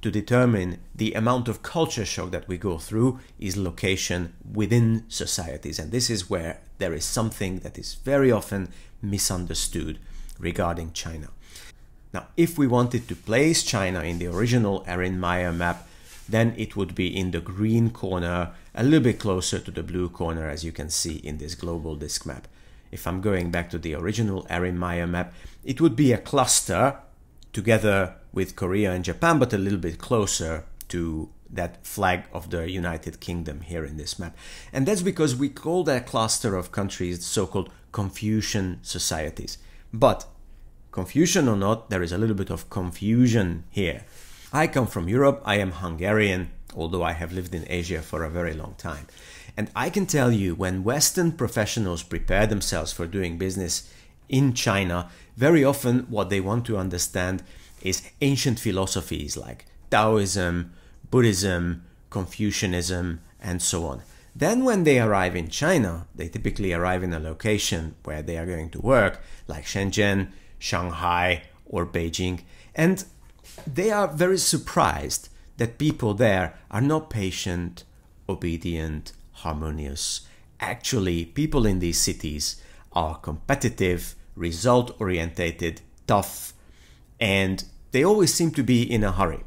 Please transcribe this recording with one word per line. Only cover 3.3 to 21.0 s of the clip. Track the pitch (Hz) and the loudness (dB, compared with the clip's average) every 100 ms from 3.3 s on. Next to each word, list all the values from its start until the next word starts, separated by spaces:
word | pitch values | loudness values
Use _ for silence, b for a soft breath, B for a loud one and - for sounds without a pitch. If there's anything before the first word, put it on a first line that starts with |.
| B | B
is | 101 92 | -6 -2
location | 92 82 98 95 - 87 85 - - | -4 -2 0 0 0 -2 -2 -8 -10
within | 104 101 120 113 113 - | -2 2 4 6 2 -2
societies. | - - - 82 73 - 78 | -6 -4 -4 -6 -8 -8 -8
And | 78 | -4
this | 117 123 | -2 0
is | 110 87 | -2 -2
where | 95 82 - - - | -4 -4 -8 -14 -6
there | 92 | -4
is | 78 | -4
something | - - 113 - 98 92 | -4 -2 -2 -2 -6 -6
that | - - | -8 -12
is | - | -12
very | - 123 139 135 | -10 0 4 6
often | 110 - 98 92 B B B | 4 0 -6 -6 B B B
misunderstood | 104 98 - 92 87 80 - - 80 80 B B B - | -4 -2 0 -2 -4 -4 -4 -4 -6 -8 B B B -8
regarding | 85 85 87 82 82 | -6 -2 -2 -2 -6
China. | - - 82 71 - B B B B B - - | -8 -10 -10 -12 -16 B B B B B -20 -12
Now, | 92 - - | -12 -10 0
if | 165 170 | 0 4
we | 139 | 4
wanted | 120 123 123 - | 4 4 0 -4
to | 90 | -10
place | - 113 151 165 | 0 4 4 4
China | - 113 95 92 | 2 0 0 -2
in | 80 85 | -4 -4
the | 87 | -4
original | 87 113 123 107 95 - | 0 4 4 4 0 -2
Erin | 90 92 92 | -2 -2 0
Meyer | 90 90 90 | 0 0 0
map, | 85 87 87 - B B B - | 0 -2 -2 -8 B B B -2
then | 110 113 113 | 2 2 0
it | 107 - | -6 -4
would | 92 | -4
be | 90 92 | 0 0
in | 95 92 | 0 -2
the | 85 | -2
green | 82 92 107 113 117 | -6 -2 2 4 4
corner, | 113 101 90 87 87 85 B B | 0 -4 -2 0 -2 -2 B B
a | - | 0
little | 127 160 | 6 6
bit | 123 104 | 6 2
closer | 107 92 90 95 | 0 0 0 -4
to | - | -6
the | - | -8
blue | 82 87 90 | -6 -4 -4
corner, | - 85 82 78 | -4 -4 -4 -6
as | 76 | -6
you | 82 | -8
can | 76 76 | -8 -6
see | - | -4